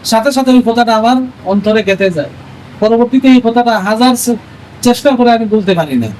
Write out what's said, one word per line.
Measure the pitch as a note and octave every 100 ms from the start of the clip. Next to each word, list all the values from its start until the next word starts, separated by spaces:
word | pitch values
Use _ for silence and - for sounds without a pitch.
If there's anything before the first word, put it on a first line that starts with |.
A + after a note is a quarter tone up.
সাথে | - A3+ C#4
সাথে | C4 B3+
ওই | B3+ A3+
কথাটা | A3+ A#3 A3
আমার | A3+ B3+ B3+ -
অন্তরে | F3+ G3+ G#3 A3
গেঁথে | F#3+ F#3+ G3
যায়। | D#3+ C#3+ - - - - -
পরবর্তীতে | G#3+ A#3 A#3+ C4 C4
এই | B3+
কথাটা | A#3 A#3 A#3+ G#3+
হাজার | F#3+ A3 B3+ A#3+
চে-, | A#3+ A3+ - - - -
চেষ্টা | A#3+ A#3+ C#4+
করে | B3 A#3+
আমি | A3+
বলতে | A3 G#3+ F#3+
পারি | F3 D#3 B2+
না। | G#2+